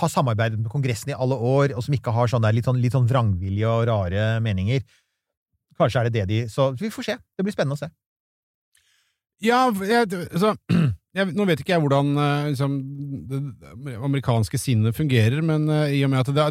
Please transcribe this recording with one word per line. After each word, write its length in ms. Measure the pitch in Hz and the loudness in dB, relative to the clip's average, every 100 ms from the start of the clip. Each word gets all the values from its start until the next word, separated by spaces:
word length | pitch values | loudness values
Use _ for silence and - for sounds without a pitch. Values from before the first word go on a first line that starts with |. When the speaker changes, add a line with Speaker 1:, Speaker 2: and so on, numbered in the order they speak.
Speaker 1:
har 80 | 165 | 0
samarbeidet 480 | - 135 107 113 110 | 0 0 0 -2 -2
med 100 | 110 | -4
Kongressen 400 | 143 131 117 - | -4 -2 -4 -6
i 40 | 143 | -4
alle 200 | 127 131 | -2 0
år, 380 | 117 135 143 - | 2 2 2 0
og 60 | |
som 80 | 120 135 | -2 -2
ikke 160 | - | 0
har 160 | 113 120 | 0 2
sånn 160 | 123 | 2
der 80 | 107 110 | 2 2
litt 80 | 117 | 2
sånn, 120 | 127 | 0
litt 120 | 120 131 | 2 2
sånn 120 | 117 | 2
vrangvilje 600 | 135 113 90 95 101 113 | 2 2 0 -2 -2 0
og 180 | 117 117 | 0 0
rare 400 | 110 90 98 110 113 | 0 -2 0 0 0
meninger.» 360 | 113 95 98 131 - _ _ _ _ _ _ _ _ - | -2 -2 0 -2 -4 _ _ _ _ _ _ _ _ 0
Kanskje 200 | 147 123 | 0 2
er 80 | 117 | 0
det 40 | 113 | 0
det 60 | 92 | 0
de, 140 | 107 120 | -2 -2
så 180 | - 135 127 | 0 -2 0
vi 120 | 220 | -8
får 160 | 240 240 | -8 -8
se. 80 | 247 _ - | -8 _ -6
Det 80 | |
blir 80 | 196 208 | -6 -2
spennende 200 | 247 - | -4 -4
å 60 | |
se. 40 | 151 _ _ _ _ _ _ _ _ _ _ _ _ _ _ _ | -10 _ _ _ _ _ _ _ _ _ _ _ _ _ _ _
Speaker 2:
Ja, 300 | 220 247 254 196 196 | 0 2 2 0 0
jeg, 220 | 240 226 180 165 | 2 0 -2 -4
så, 160 | 170 214 160 - | 0 0 0 0
<clears throat> 480 | 175 151 95 _ | 2 2 -2 _
jeg, 140 | 185 190 165 | -4 -2 0
nå 60 | 196 | 0
vet 140 | 160 | 0
ikke 140 | 143 175 | 0 0
jeg 60 | |
hvordan, 240 | 147 139 143 143 | 4 2 2 2
eh, 280 | 147 143 147 | 0 0 -2
liksom, 220 | 131 139 139 135 139 143 135 90 | -2 -2 -4 -6 -10 -10 -10 -8
det 640 | 135 139 - 69 95 139 98 | -8 -8 -12 -18 -16 -12 -8
amerikanske 560 | 139 139 127 113 107 123 | -4 -2 2 2 2 -2
sinnet 380 | - 110 110 110 | 0 2 2 0
fungerer, 400 | 156 123 107 143 160 | 2 4 4 2 0
men, 220 | 156 151 | 2 2
eh, 220 | 151 147 | 2 2
i 60 | 139 | 2
og 80 | 139 | 2
med 140 | 131 | 2
at 80 | 131 | 2
det, 120 | 143 151 | 2 2